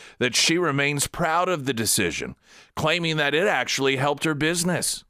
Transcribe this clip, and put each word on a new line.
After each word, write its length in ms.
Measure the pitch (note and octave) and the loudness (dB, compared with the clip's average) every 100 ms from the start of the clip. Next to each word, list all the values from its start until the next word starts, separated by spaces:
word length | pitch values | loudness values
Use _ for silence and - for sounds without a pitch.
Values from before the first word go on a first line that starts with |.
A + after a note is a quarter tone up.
| - - | -20 -2
that 160 | B2 - | 0 2
she 240 | - E3 | 2 2
remains 480 | E3+ C#3 C#3+ C#3+ - | 2 2 0 0 -4
proud 420 | - E3 E3 F3+ | -2 0 2 2
of 160 | F3 C3 | 0 -2
the 80 | |
decision, 640 | A#2 A2 - F2 D2+ - - _ - - - | -2 0 2 0 -2 -8 -12 _ -20 -16 -4
claiming 420 | D#3 F3 E3+ D#3 | 0 0 0 0
that 160 | C#3+ | 2
it 140 | D3 G#3 | 2 2
actually 480 | D3 B2 - C3+ C3+ | 0 -2 0 0 2
helped 280 | C#3+ F3 | 0 0
her 120 | D#3+ D3 | -2 0
business 680 | D#3 F3 F3 D#3+ - - | 0 0 0 0 -2 -6